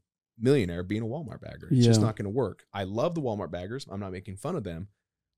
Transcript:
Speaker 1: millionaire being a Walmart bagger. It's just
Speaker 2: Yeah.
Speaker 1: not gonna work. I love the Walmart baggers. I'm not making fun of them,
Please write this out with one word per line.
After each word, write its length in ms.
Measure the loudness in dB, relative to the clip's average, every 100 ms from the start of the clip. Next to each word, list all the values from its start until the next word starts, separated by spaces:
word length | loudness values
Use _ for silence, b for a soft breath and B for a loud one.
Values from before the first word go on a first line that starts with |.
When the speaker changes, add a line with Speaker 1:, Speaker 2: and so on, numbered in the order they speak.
| _ _ _ _
Speaker 1:
millionaire 460 | 2 4 2 -4
being 180 | -4 -4
a 40 | -4
Walmart 360 | -6 -8 -12
bagger. 260 | -14 -14 2
It's 160 | 6 8
just 140 | 8
Speaker 2:
Yeah. 60 | 6
Speaker 1:
not 80 | 0
gonna 140 | -2
work. 360 | 0 -2 -4 _
I 120 | -6 -4
love 280 | -2 -2
the 80 | 0
Walmart 300 | -2 -4 -4
baggers. 340 | -8 -8 -10 -10
I'm 100 | -10
not 140 | -8
making 240 | -10 -12 -10
fun 180 | -6 -6
of 80 |
them, 240 | -6 -8 -10 _ _ _ _